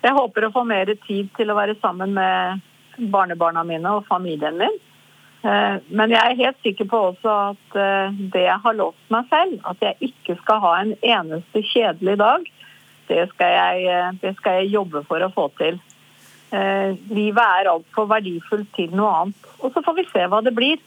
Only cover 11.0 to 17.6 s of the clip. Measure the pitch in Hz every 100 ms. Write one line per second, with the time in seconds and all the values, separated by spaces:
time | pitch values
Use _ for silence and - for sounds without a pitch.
11 | 233 226 160 160 180 214 220 - 220 165
12 | 185 202 208 302 339 _ - - _ _
13 | _ 170 170 - 180 175 180 185 180 180
14 | 180 185 190 196 - 185 196 208 190 151
15 | 147 160 185 190 147 - 156 180 _ -
16 | _ _ - - - 202 196 196 196 190
17 | 190 208 208 208 226 185